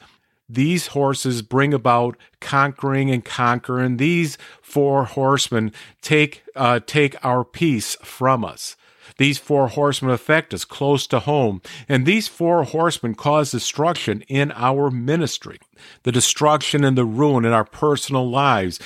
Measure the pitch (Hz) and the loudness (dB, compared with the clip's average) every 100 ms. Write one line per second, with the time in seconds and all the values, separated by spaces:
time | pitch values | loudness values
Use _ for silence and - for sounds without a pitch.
0 | _ _ _ _ - 120 147 175 - 143 | _ _ _ _ -6 0 2 0 -2 -2
1 | 139 135 135 120 107 127 143 139 123 120 | 0 0 -2 -4 -2 0 2 2 2 2
2 | 120 117 _ _ - 139 139 135 139 135 | 0 -4 _ _ -2 0 0 0 -2 0
3 | 135 127 - - 120 120 - 127 127 123 | 0 -2 -4 -2 0 0 -2 -2 -2 0
4 | 147 175 160 - - - - 147 139 139 | 0 2 0 -6 -18 -20 -6 0 2 2
5 | 123 - 135 139 - 117 110 - - _ | 0 0 0 2 0 -2 -2 -6 -20 _
6 | - 151 147 - - 135 123 120 - 151 | 0 2 2 -2 -14 -2 0 0 0 0
7 | 143 - 131 123 120 - 165 120 - - | 0 0 -2 0 -2 -2 0 0 -4 -10
8 | - - 127 127 92 - - - _ _ | -12 -2 0 0 -2 -8 -14 -16 _ _
9 | - - 139 139 - 143 127 143 143 131 | -12 0 0 0 0 0 0 0 -2 0
10 | 131 123 - 156 - 92 - - 139 143 | -2 -2 0 0 0 -8 -10 -4 0 0
11 | - 123 143 147 117 95 - - - 135 | 0 -2 0 0 0 -2 -10 -14 -2 0
12 | 131 220 214 - 170 170 135 156 170 151 | 2 0 -2 -4 0 2 0 0 0 0
13 | 117 107 147 151 147 120 - - 160 165 | -6 -4 0 0 0 -4 -6 -2 -2 -2
14 | - 104 - 135 143 110 123 139 143 127 | -4 -6 -4 -2 -2 -2 -2 0 0 -2
15 | 123 165 147 - - - _ _ - - | -2 0 -2 -6 -12 -18 _ _ -20 -8
16 | 123 120 - - 151 151 - 147 139 127 | -2 0 0 2 2 2 2 2 4 4
17 | 120 110 147 131 113 117 104 - 151 143 | 2 2 2 4 4 2 0 -2 0 0
18 | - 135 127 127 139 113 92 85 | -2 -4 -2 0 2 2 0 -6